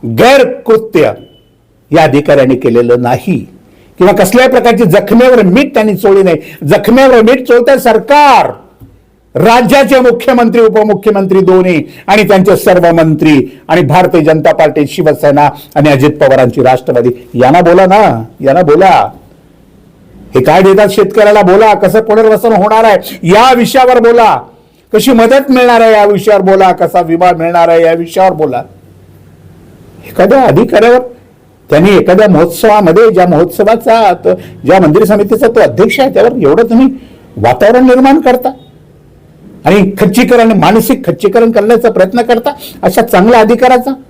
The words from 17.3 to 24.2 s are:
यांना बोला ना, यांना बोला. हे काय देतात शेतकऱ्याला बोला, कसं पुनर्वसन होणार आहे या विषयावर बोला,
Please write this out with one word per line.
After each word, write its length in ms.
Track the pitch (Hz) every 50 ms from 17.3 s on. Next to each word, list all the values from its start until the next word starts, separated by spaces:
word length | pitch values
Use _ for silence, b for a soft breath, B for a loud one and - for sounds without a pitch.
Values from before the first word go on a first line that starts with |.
| -
यांना 280 | 120 123 127 147 175
बोला 240 | 180 170 170 180 190
ना, 380 | 185 190 208 214 180 131 113 110 113 - _
यांना 200 | - 135 135 170
बोला. 480 | 180 147 147 160 190 190 170 131 104 95 - - - _ _ _ _ _ _ _ _ _ _ _ _ _ _ _ _ _ - - - - -
हे 80 | 139 -
काय 180 | - 151 180
देतात 260 | 190 196 190 196 208 202
शेतकऱ्याला 500 | 196 - 202 190 - 226 208 208 208 208
बोला, 320 | 202 185 180 202 220 220 208
कसं 280 | 202 202 185 - 220
पुनर्वसन 500 | 220 - 208 220 226 220 214 202 - 233
होणार 320 | 226 196 190 214 220 220 226
आहे 360 | 226 208 185 - - - - -
या 300 | 165 180 208 233 262 262
विषयावर 460 | 247 240 - - 262 254 247 254 247
बोला, 420 | 220 233 233 240